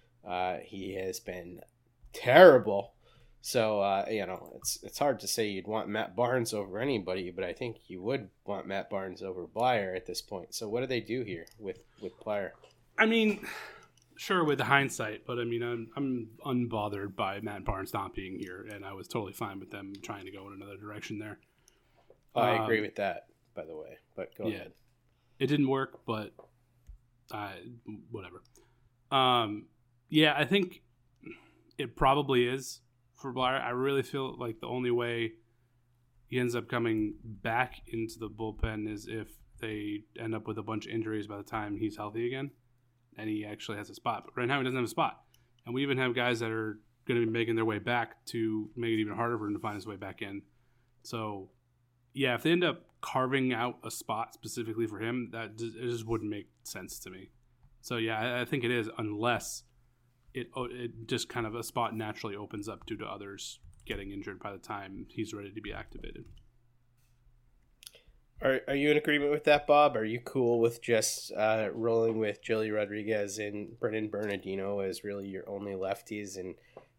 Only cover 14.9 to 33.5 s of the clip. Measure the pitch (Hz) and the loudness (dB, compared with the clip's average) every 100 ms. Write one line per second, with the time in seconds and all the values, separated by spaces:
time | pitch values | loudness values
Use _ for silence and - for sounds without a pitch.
14.9 | - 107 107 - 120 117 117 120 117 113 | 0 -6 -6 -6 -4 -2 -2 -2 -4 -6
15.9 | 143 135 127 110 - 143 123 120 113 104 | -4 -2 -2 -4 -10 0 0 2 0 -2
16.9 | 101 101 95 98 101 107 101 92 95 95 | -2 -6 -2 -2 -2 -6 -6 -4 -4 -2
17.9 | 107 95 - 95 92 92 90 107 101 95 | -4 -4 -8 -8 -8 -10 -12 -12 -12 -12
18.9 | 98 - 120 101 - 104 98 95 101 98 | -12 -6 -6 -6 -6 -8 -8 -12 -12 -12
19.9 | 98 - 101 92 98 98 98 101 98 107 | -12 -12 -12 -12 -16 -16 -16 -16 -14 -12
20.9 | 104 - 104 104 101 _ _ _ _ _ | -12 -10 -10 -10 -14 _ _ _ _ _
21.9 | _ _ - _ 123 107 110 110 110 104 | _ _ -20 _ 4 4 4 4 2 2
22.9 | - 98 - - _ _ - 80 78 73 | 0 -2 -2 -10 _ _ -12 -10 -10 -12
23.9 | - _ - - - 110 98 - - _ | -16 _ -12 -10 -6 -6 -6 -10 -18 _
24.9 | _ _ _ _ - 135 147 135 135 131 | _ _ _ _ -2 2 4 4 2 -2
25.9 | - - 110 104 - - _ _ _ - | -6 -6 -4 -6 -14 -20 _ _ _ -20
26.9 | - _ _ - 107 101 90 110 120 - | -20 _ _ -12 -8 -8 -10 -14 -16 -14
27.9 | 107 - 110 90 90 - - _ _ _ | -14 -12 -12 -12 -16 -20 -20 _ _ _
28.9 | _ - 135 127 123 110 104 - _ _ | _ 0 4 6 4 2 -2 -10 _ _
29.9 | _ - 151 156 143 135 202 180 - _ | _ 2 6 6 6 4 4 2 -4 _
30.9 | _ _ _ - - - _ _ - 127 | _ _ _ -20 -20 -20 _ _ -8 -6
31.9 | - 139 143 135 127 123 135 127 - _ | 4 6 6 6 4 4 0 -6 -14 _
32.9 | _ _ - 135 127 127 | _ _ -14 -8 0 2